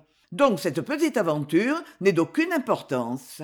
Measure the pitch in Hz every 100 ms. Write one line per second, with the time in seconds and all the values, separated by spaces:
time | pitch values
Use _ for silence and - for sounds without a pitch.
0 | _ _ - 175 277 185 180 165 156 285
1 | 320 247 170 151 147 165 240 320 - -
2 | 190 165 160 - 339 330 240 165 - 127
3 | 117 131 - -